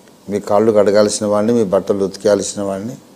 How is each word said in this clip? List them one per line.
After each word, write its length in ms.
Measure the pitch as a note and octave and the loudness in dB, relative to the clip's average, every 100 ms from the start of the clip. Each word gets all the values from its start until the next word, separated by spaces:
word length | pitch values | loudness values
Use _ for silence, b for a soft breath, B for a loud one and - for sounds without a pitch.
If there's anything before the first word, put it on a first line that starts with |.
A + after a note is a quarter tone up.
| - - - | -20 -20 -8
మీ 100 | G2+ | -8
కాళ్ళు 320 | G2+ G#2 A2+ | 0 0 2
కడగాల్సిన 540 | G#2 G2+ G#2 G#2 - G#2+ | 4 4 4 2 0 -2
వాడిని, 260 | G#2 G#2+ | 0 0
మీ 120 | A#2+ | 0
బట్టలు 400 | G2+ F#2+ F#2 G2+ | 2 0 0 -2
ఉతికేయాల్సిన 580 | G2 - G#2 G2+ F#2+ - | -2 -2 0 0 -2 -6
వాడిని. 340 | G2+ G2 A2 C#3 - | -6 -6 -8 -14 -20